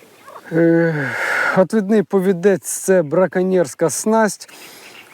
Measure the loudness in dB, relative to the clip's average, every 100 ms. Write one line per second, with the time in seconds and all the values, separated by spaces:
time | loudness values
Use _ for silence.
0 | -20 _ -20 -20 -6 0 4 4 2 -2
1 | -4 -6 -4 -2 -2 2 2 0 0 0
2 | 2 0 0 0 0 0 -4 -10 0 0
3 | 2 0 0 0 0 0 -2 -2 -4 -2
4 | -2 0 0 -2 -16 -20 -20 -20 -20 -20
5 | -20